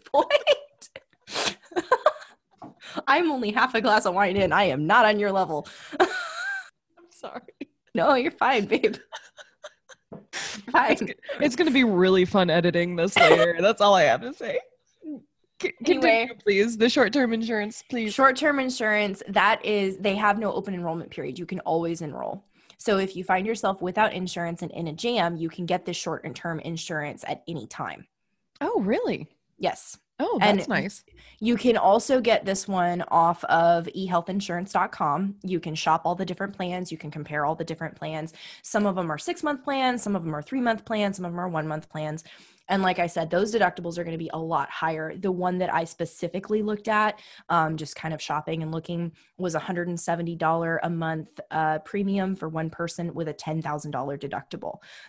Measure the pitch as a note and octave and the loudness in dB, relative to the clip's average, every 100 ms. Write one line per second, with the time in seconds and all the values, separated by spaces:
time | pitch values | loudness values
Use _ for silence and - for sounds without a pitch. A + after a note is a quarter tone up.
0 | - C#4+ - D5 - - - _ - - | -2 0 2 2 4 0 -2 _ -20 -20
1 | _ _ - - - - - F4+ - - | _ _ -10 -6 -4 -6 -8 -6 0 2
2 | - - - _ _ _ - - - - | 2 0 -6 _ _ _ -20 -20 -14 -4
3 | - C#4+ E4+ C4+ G#3+ A3 B3+ A3 G#3+ G#3 | 2 2 2 0 0 2 2 2 4 4
4 | G3+ F3+ G3+ G3 F#3 F3 F#3+ C3+ D3+ A#3 | 4 2 2 2 2 4 2 2 4 6
5 | A3 G#3 G3+ G3 E3+ D3+ - - - C#4+ | 6 4 2 0 0 -4 -8 -14 -4 0
6 | F#4 F5+ E5 E5 G5 G5 F#5+ _ _ F4 | 0 0 -6 -6 -6 -6 -10 _ _ _
7 | F4 - - - - - - _ _ G3+ | _ -16 -14 -14 -16 -16 -16 _ _ 0
8 | E3 C4 B3 - A#3 B3 G3+ - G#3+ - | 4 4 2 0 2 2 2 2 2 -2
9 | - - - - - _ - _ _ - | -12 -20 -18 -20 -20 _ -20 _ _ -20
10 | _ - - - - G#3 A#3+ C4+ B3 - | _ -20 -14 -10 -10 -10 0 2 4 2
11 | G3 - - - C#4+ B3 D#4+ C4 A#3+ F3+ | -2 -8 -10 -2 0 2 4 4 6 6
12 | F#3 F#3+ F3+ G3+ F3+ E3+ F3 E3+ F3 F3 | 6 6 4 4 4 4 4 2 0 0
13 | F#3 - - - F3 E3 F#3+ - G3+ F#3+ | 2 6 8 8 6 4 2 6 6 8
14 | D3 B2 A#3+ D#4 A#3 - - _ _ _ | 6 4 0 -8 -4 -4 -6 _ _ _
15 | D#4+ C#4 - _ _ - F#4 - A#3 D#4 | -14 -14 -16 _ _ -8 -8 -2 2 4
16 | B3 A3+ A#3 - G#3 G3 A3+ A3+ A#3 C#4 | 4 4 2 -2 2 4 2 4 4 4
17 | G#3 C#4+ B3 A3+ A3+ G#3+ G#3 - - B3 | 4 4 2 0 0 -2 -4 -8 -8 -4
18 | G#3+ G#3 C4+ C4 D4+ C#4 B3+ B3+ A3 G#3 | -2 4 4 4 2 2 0 0 0 2
19 | G#3 G3 - G3 G3 A3 G3 G#3 G3 F#3+ | 0 -4 0 4 4 4 0 0 0 0
20 | G3+ G3 G#3 G#3 G#3 - G3+ F3+ E3+ E3 | -2 2 2 2 0 -2 -4 -4 -4 -6
21 | - - C#3+ C3+ E3 F#3 - D#3+ E3+ E3 | -8 -8 -8 -8 -8 -6 -2 0 0 -4
22 | D3+ A#2+ - G3 - _ _ - - G3 | -8 -8 -8 -10 -14 _ _ -6 0 0
23 | F#3+ F3+ F#3 F#3 G#3 G#3+ G3 F#3+ F3+ F#3 | 0 -4 0 0 0 -2 -2 -2 -2 0
24 | A3 F3+ F#3 F3+ E3+ E3+ E3+ - E3 D#3+ | 0 0 -6 -6 -6 -6 -8 -6 -8 -4
25 | A#3+ A#3+ E3+ E3+ E3 - E3+ F3+ - - | -2 0 0 -2 -6 -6 -4 -2 -4 -8
26 | - D#3+ C#3+ - E3+ D#3+ D#3 E3 - D#3 | -6 -8 -8 -10 -8 -8 -8 -8 -6 -6
27 | D3 - - - - E3 G#2+ - G#2+ D2 | -6 -8 -10 -10 -10 -10 -10 -10 -10 -12
28 | - _ _ _ _ - D4+ A4+ G3 D#4 | -18 _ _ _ _ -6 -2 0 0 0
29 | A4+ F3 - _ _ - F#3 - - - | -2 -4 -8 _ _ -6 -4 -4 -8 -14
30 | _ - E4 A#4 G#3 G3 - F3 G3 - | _ -6 -2 2 2 2 0 -2 -4 -10
31 | _ _ - - G#3+ A#3+ B3 A3 F#3 A3 | _ _ -20 -4 -2 2 2 4 6 4
32 | - C4 A3+ G#3+ F#3+ F#3+ - F#3 F3 F3 | 4 2 4 2 0 -4 -2 0 0 0
33 | - E3 E3 E3+ - D#3+ E3+ E3+ E3+ - | 2 4 4 2 2 4 6 4 0 -6
34 | F#3+ F3 E3+ G3 G3 F3 F#3+ F#3 F#3+ - | -2 0 0 -4 -4 -4 -2 -2 -2 -2
35 | D#3+ D3 G3 G3+ F#3 F3+ E3 D#3 D#3+ D#3+ | 0 0 -2 -6 -4 -4 -4 -2 2 2
36 | E3+ F3+ F3+ F3 G3+ G3+ F3+ F3+ F3+ D#3+ | 2 -2 -4 -6 -6 -6 -6 -6 -8 -10
37 | D3+ D#3 D3 D3+ D3 D#3+ D#3+ D#3+ D#3+ - | -10 -10 -6 -2 -2 -2 -6 -8 -10 -8
38 | D#3 D#3 D#3+ - - - - A3 G#3 F#3 | -8 -8 -8 -12 -20 -14 -4 0 0 0
39 | E3+ D3+ - E4+ D#4 C#4 C#4+ C4+ B3+ B3 | -2 -4 -6 -4 -4 -4 -4 0 0 0
40 | G#3 F#3+ E3 D3+ - C4 A#3+ A3 - G#3+ | -2 -4 -4 -6 -4 -2 0 -2 -2 -2
41 | G3+ G3 F3+ F3 F3+ D#3+ D#3 D#3 - D#3 | -2 -2 -6 -6 -4 -4 -4 -6 -8 -8
42 | D3+ D#3 - - - _ - G3 F#3 F3+ | -6 -8 -12 -20 -20 _ -2 2 2 2
43 | E3+ F3 D#3+ F3 G#3+ A3 F3+ F3+ F3 E3+ | 0 -2 0 0 2 2 2 0 -8 -6
44 | E3 E3 D#3+ D#3+ E3 D#3 C#3 - D#3+ D#3 | -6 -6 -6 -6 -2 -2 -2 -4 -2 -2
45 | D#3 F3+ F#3+ F3+ F3+ F3+ F3+ E3 E3+ - | -6 -4 -2 0 0 0 0 -2 -2 -6
46 | E3 - E3+ F#3+ F#3+ G#3+ G#3+ G#3 A3 G#3+ | -8 -6 -6 -6 -2 -2 0 -4 0 2
47 | G#3+ - - - - E3+ D#3+ D#3+ D3+ - | 0 -2 -12 -14 -2 0 2 -2 -8 -8
48 | D#3+ D#3 - D3+ D#3 D#3+ D#3+ E3 D#3+ E3+ | -8 -6 -4 -4 -4 -6 -4 -6 -6 -6
49 | E3+ - _ - F3+ D#3+ - F3 F3 E3+ | -6 -10 _ -6 -4 -4 -4 -4 -4 -4
50 | - E3+ E3+ E3 D#3+ E3 E3 E3 E3 E3+ | -2 -2 -4 -2 0 0 0 -2 -2 -2
51 | D#3+ D#3+ D3 - - D#3 D#3 D#3 D#3+ G3+ | -2 -4 -8 -16 -6 -2 0 -2 -4 -4
52 | G3 G3 F#3+ F#3+ D#3+ D#3+ D#3+ D#3+ E3+ - | 0 0 -2 -4 -6 -4 -6 -4 -6 -6
53 | E3+ D#3+ D#3 D3+ - D#3+ D3+ D3+ D3+ C3+ | -6 -4 -6 -6 -6 -4 -4 -6 -6 -6
54 | C#3 C#3+ C#3 - - - - - - - | -6 -8 -8 -8 -10 -10 -10 -12 -16 -20